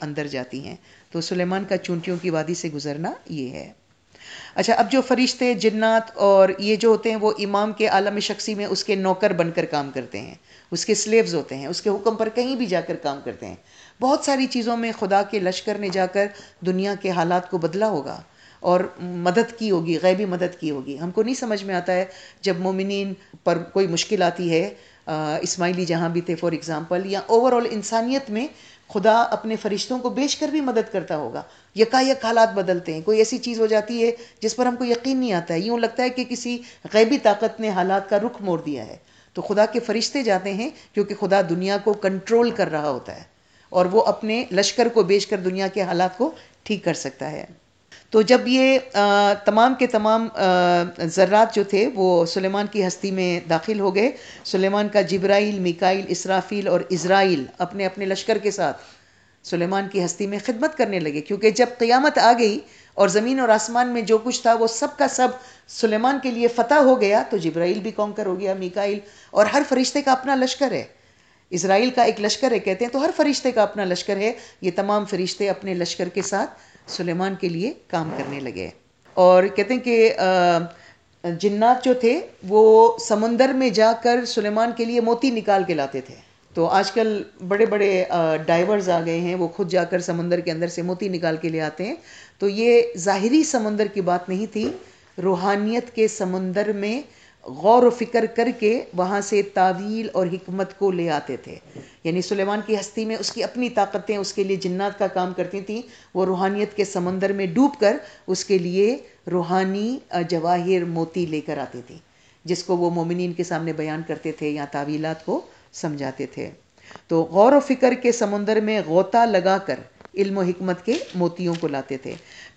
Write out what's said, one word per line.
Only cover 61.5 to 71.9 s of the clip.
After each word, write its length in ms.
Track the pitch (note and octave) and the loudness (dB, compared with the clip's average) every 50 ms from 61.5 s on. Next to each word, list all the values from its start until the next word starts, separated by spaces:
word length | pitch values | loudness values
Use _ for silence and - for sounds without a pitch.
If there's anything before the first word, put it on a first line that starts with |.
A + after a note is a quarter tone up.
जब 260 | G3+ A#3+ A#3+ A#3+ B3 | 6 4 2 2 2
क़ियामत 400 | - A#3 A#3 B3 C4 C#4+ D4 C#4+ | -2 2 4 4 4 4 4 4
आ 160 | B3+ G#3 A3+ A#3+ | 6 6 6 6
गई 280 | A#3 A#3 G#3 G#3+ - - - - - - _ - | 6 4 2 2 -2 -8 -12 -20 -20 -20 _ 0
और 120 | - G3+ F#3+ | 2 2 4
ज़मीन 300 | E3+ G#3 A3 B3 C4+ C4+ | 4 2 2 2 0 0
और 100 | B3+ A3+ | 4 4
आसमान 380 | G#3+ A3 A3 A#3 A#3 A#3+ B3 | 4 2 2 -2 0 0 0
में 180 | B3 A#3+ A#3 G#3 | 0 0 -4 2
जो 120 | F#3 A3 | 2 2
कुछ 280 | A3 A3+ B3+ A#3+ - - | 2 2 -2 -6 0 2
था 80 | A3+ A#3 | 2 4
वो 140 | A3+ A3+ | 4 2
सब 280 | A3+ - - D4 C#4+ - | 0 0 -2 -6 -6 0
का 120 | - C#4+ | 0 0
सब 320 | B3+ - B3+ B3+ B3 B3+ - - - - - _ | 0 2 0 0 0 0 -6 -16 -20 -20 -20 _
सुलेमान 520 | - - - A#3 A3 G#3+ G#3+ A#3+ C4 C#4+ C4+ | -18 -6 -2 0 0 0 2 2 0 0 0
के 120 | C4+ B3+ | -2 -4
लिए 160 | A#3 A#3 A#3+ | -2 2 0
फ़तह 280 | A#3 A#3 B3 A3+ - D4 | 2 2 2 2 4 6
हो 200 | D4+ C4+ C4 B3+ | 6 8 6 6
गया, 280 | G#3 G#3 G3 G#3 A3+ C4+ | 6 4 2 2 2 2
तो 140 | - A3+ | 0 -4
जिब्राइल 420 | F#3+ D#3+ D#3+ D3+ E3+ E3+ F3+ G#3 G#3+ | -2 -2 -2 -2 0 0 0 0 -2
भी 120 | F#3+ A3 | -4 -6
कॉन्कर 340 | - G#3+ G#3 G#3 G3+ G#3+ G3+ | -4 -4 -4 -4 -4 -6 -4
हो 100 | F#3+ F3+ | -4 -4
गया, 200 | F3+ G3+ F#3+ F#3+ | -4 -2 -4 -4
मीकाइल, 460 | F#3+ F#3+ F3+ F3+ G#3 G3+ G3+ G#3 G3+ - - - - - - - | -4 -6 -6 -4 -4 -2 -2 -4 -6 -8 -16 -20 -20 -18 -4 2
और 140 | G3+ G#3+ | 2 2
हर 160 | G#3 A3+ C#4+ D4 | 4 2 0 0
फरिश्ते 380 | - C4 B3+ B3+ - - C#4+ | 2 0 0 0 0 -2 -2
का 100 | C#4 C4+ | 2 2
अपना 240 | B3+ B3+ B3 C#4 C4+ | 0 0 2 -2 0
लश्कर 380 | C4 B3+ B3+ - - C#4+ B3 F#3 | 0 0 -2 0 -2 -2 -2 -2
है। 220 | B2+ G#2+ - _ _ _ _ _ _ _ _ _ _ _ - | -4 -6 -10 _ _ _ _ _ _ _ _ _ _ _ -8
इज़राइल 380 | F3+ E3+ F#3 F#3+ F#3+ G#3 B3 | -6 -4 2 2 4 4 4
का 160 | B3+ | 2